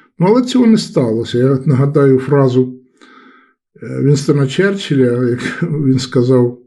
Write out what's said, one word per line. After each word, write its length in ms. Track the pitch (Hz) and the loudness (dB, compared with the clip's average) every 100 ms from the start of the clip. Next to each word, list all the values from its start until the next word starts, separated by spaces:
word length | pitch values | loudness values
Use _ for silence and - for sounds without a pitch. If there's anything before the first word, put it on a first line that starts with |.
| _ - | _ -2
Ну, 80 | 180 | 2
але 160 | 247 | 2
цього 240 | 247 254 226 | 2 2 4
не 120 | 220 | 2
сталося. 600 | - 160 117 110 117 120 | 0 -2 -2 -2 -4 0
Я 200 | 131 131 135 | 0 0 0
нагадаю 520 | 127 143 147 139 131 | 0 0 2 2 2
фразу, 600 | 131 143 135 127 127 - _ _ - - - _ _ _ _ - | 2 0 2 0 -2 -6 _ _ -20 -20 -20 _ _ _ _ -20
е, 200 | 123 131 | -12 -2
Вінстона 440 | 135 143 - 143 139 | 0 0 0 0 0
Черчилля, 840 | - 202 196 - 143 123 120 123 | 0 -2 -2 -2 0 0 0 -2
як 340 | 123 - - | -4 -6 -6
він 360 | 165 151 139 131 | -6 -2 0 -2
сказав, 640 | - 127 123 127 123 - | -2 -2 2 2 0 -4